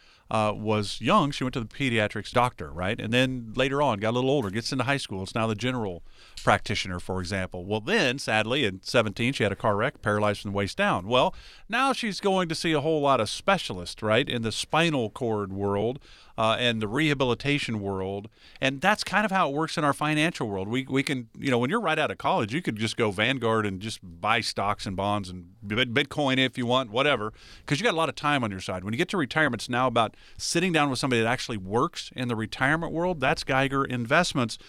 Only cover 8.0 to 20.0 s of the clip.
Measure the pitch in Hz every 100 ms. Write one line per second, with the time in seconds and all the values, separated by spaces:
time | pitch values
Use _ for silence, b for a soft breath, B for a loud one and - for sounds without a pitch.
8 | 139 135 - 110 107 139 110 92 - 127
9 | 110 95 120 - 104 98 113 101 127 -
10 | 110 104 104 104 104 98 101 - 202 117
11 | 92 123 180 - B B B 240 269 247
12 | 226 - 202 190 175 160 170 151 151 156
13 | 139 131 120 - - 190 - 92 87 -
14 | 107 113 160 120 113 - - 151 170 143
15 | 110 - 120 107 98 98 101 101 113 139
16 | B B B B 113 107 123 113 107 127
17 | 156 135 131 113 139 143 - 110 98 95
18 | 95 101 104 B B B 135 139 185 214
19 | - 190 208 190 160 143 160 - 147 135